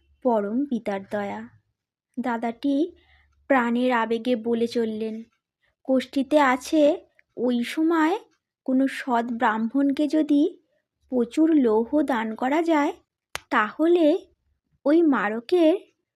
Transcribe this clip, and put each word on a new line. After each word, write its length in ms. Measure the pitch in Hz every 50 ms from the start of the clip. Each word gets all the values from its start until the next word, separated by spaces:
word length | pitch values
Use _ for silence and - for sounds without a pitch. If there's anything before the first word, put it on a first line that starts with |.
| _ _ _ _ -
"পরম 420 | 254 233 214 202 202 220 254 285
পিতার 360 | 285 254 214 - 214 196 196 196 -
দয়া।" 380 | - 208 202 202 208 214 226 240 - _ _ _ _ _ _ _ _ _ _ _ _ 247
দাদাটি 720 | 240 254 233 233 240 233 233 - - 285 277 277 339 359 - _ _ _ _ _ _ _ _ _ _
প্রাণের 440 | - 269 254 233 240 233 240 254 254
আবেগে 440 | 247 233 226 220 233 226 226 254 247
বলে 320 | 220 220 233 233 226 233
চললেন, 560 | 233 - 240 233 220 220 214 220 220 220 226 226 - _ _ _ _ _ _ _ _ _ _ _
"কোষ্ঠীতে 560 | - 262 254 254 - - 277 254 262 302 302
আছে, 680 | 285 254 254 269 - - 320 311 294 294 349 - - _ _ _ _ _ _
ওই 260 | - 226 254 247 240 240
সময় 560 | - - 311 320 320 339 320 - 320 381 466 - _ _ _ _ _ _ _ _
কোনো 220 | - 262 262 269
সৎ 380 | 262 - - - 277 240 233 233 247
ব্রাহ্মণকে 760 | 240 233 262 226 214 220 226 226 - 277 285 277 269 311 302
যদি 500 | 294 311 311 302 302 294 285 302 381 - - _ _ _ _ _ _ _ _ _ _
প্রচুর 460 | 254 247 233 233 - 311 320 320 320
লৌহ 460 | 294 254 226 214 220 233 233 294 302
দান 340 | 311 277 262 220 226 220 220
করা 280 | - 233 262 285 330 339
যায়, 300 | 339 320 294 285 330 - - _ _ _ _ _ _ - - - _
তাহলে 760 | 294 254 214 208 - - 311 339 349 349 320 294 330 392 381 _ _ _ _ _ _ _ _ _ _ _ -
ওই 160 | 277 311 339
মারকের 760 | 339 302 262 214 202 208 214 233 233 - 359 359 330 311 349 427 - _ _ _ _ _ _